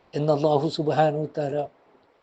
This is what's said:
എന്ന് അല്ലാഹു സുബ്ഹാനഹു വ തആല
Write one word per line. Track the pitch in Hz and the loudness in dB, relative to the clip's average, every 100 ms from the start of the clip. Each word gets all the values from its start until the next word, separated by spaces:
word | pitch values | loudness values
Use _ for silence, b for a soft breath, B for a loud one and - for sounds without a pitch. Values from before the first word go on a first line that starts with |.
| _ | _
എന്ന് | 147 151 | -2 0
അല്ലാഹു | 147 156 147 156 | 2 2 2 0
സുബ്ഹാനഹു | - 151 143 156 147 | -2 -2 2 2 0
വ | 151 - | -4 -4
തആല | 143 147 143 _ _ _ _ _ | -4 -4 -6 _ _ _ _ _